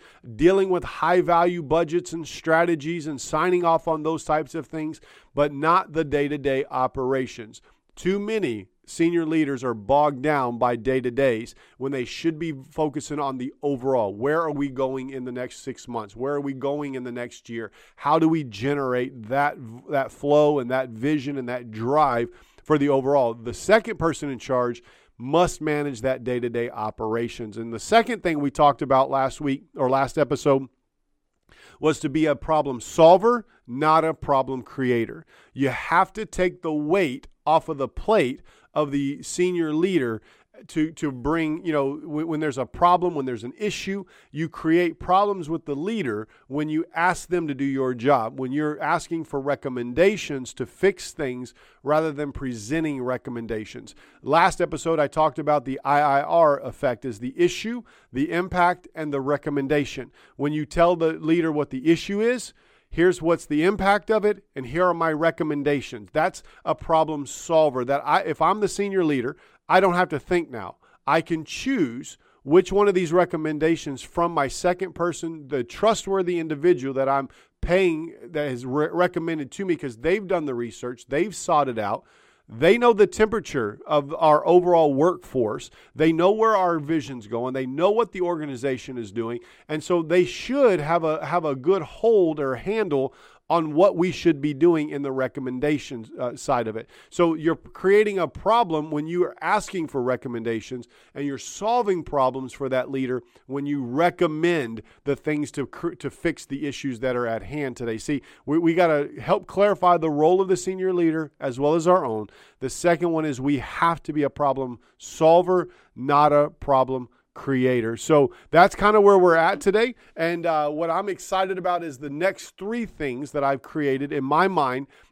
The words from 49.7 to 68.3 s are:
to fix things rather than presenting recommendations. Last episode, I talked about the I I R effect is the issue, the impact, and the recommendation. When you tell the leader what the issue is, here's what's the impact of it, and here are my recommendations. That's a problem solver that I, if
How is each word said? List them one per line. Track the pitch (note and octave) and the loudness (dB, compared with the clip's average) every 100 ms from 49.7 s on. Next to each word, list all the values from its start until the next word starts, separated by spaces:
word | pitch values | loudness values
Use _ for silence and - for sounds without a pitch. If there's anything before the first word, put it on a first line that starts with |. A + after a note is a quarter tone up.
| B2 A#2+ B2+ G3 G#3 - C#3 B2 | -6 -4 2 2 2 -4 -8 -8
to | - B2 | -10 -10
fix | - F#3 F3+ - | 0 0 0 -6
things | - C3+ B2+ B2 - _ _ | -8 -8 -8 -12 -18 _ _
rather | C#3 D3+ D#3+ | 0 0 0
than | C#3+ D3 | -4 -8
presenting | - C3+ A#2 G#2 D#3+ D#3+ C#3 | -6 -8 -8 -6 -4 -2 -4
recommendations. | B2 B2+ - A#2+ A2+ A2 G#2 A#2+ - - _ _ | -4 -4 -6 -10 -6 -8 -8 -14 -18 -20 _ _
Last | - D#3+ F#3 - | 0 4 4 2
episode, | F3 D#3 E3 D#3+ | -4 -4 -2 0
I | C#3+ | 0
talked | D#3 D#3 - | 0 0 0
about | D3 D3 C3 | 0 -2 -2
the | C3+ | -6
I | C#3 C#3+ | 0 2
I | D3 C#3 | 4 2
R | - E3+ D#3 C#3 | 2 4 4 2
effect | C3 - C3+ A#2+ C3+ | -4 -4 -2 -2 -6
is | G2+ | -10
the | B2 D#3+ | -8 0
issue, | F3 - A3 A#3+ - _ _ | 0 0 -8 -10 -12 _ _
the | B2+ D#3+ | -4 -2
impact, | E3+ F#3 F3+ F3 F3 - | -2 -2 2 2 0 -8
and | - D#3 | -10 -6
the | C#3 | -4
recommendation. | C3 C#3+ D#3 C#3+ C3+ D3 C3 - A#2 _ _ - | -2 -4 -2 -4 0 -2 -2 -8 -14 _ _ -6
When | C#3+ | -4
you | D3+ D3 | -4 -4
tell | E3+ E3+ F3 | 2 4 4
the | D#3+ | 0
leader | D#3+ D#3 E3 D#3+ | -2 0 2 2
what | D3+ C#3 | -2 -4
the | C3 D#3 | -2 2
issue | E3 - G3+ | 2 0 -2
is, | A#3 B3 - - _ _ _ | 0 -2 -6 -20 _ _ _
here's | - F3+ F3+ | 2 2 2
what's | E3 D#3+ - | 0 -2 0
the | D3+ | 0
impact | F3 G3+ F#3+ G3+ - | 2 2 2 0 0
of | A3 G#3 | 0 0
it, | G#3+ _ C#3+ | -2 _ -14
and | A#2+ | -8
here | D#3 F3+ | 0 0
are | E3+ | 0
my | E3 | -2
recommendations. | D3+ E3 E3 D#3+ D3 C#3+ C#3+ - A#2 G2+ | 0 0 0 -4 -2 -2 -2 -4 -14 -6
That's | D3+ F3 - - _ D#4 | -2 -2 -4 -16 _ -6
a | |
problem | - - D#3+ D#3 D3+ C3+ | -4 0 0 2 -2 -8
solver | - - D#3+ D#3 B2+ A#2+ | -12 0 4 4 2 -2
that | C#3 | -2
I, | C3 F3 | 2 0
if | D#3+ | 0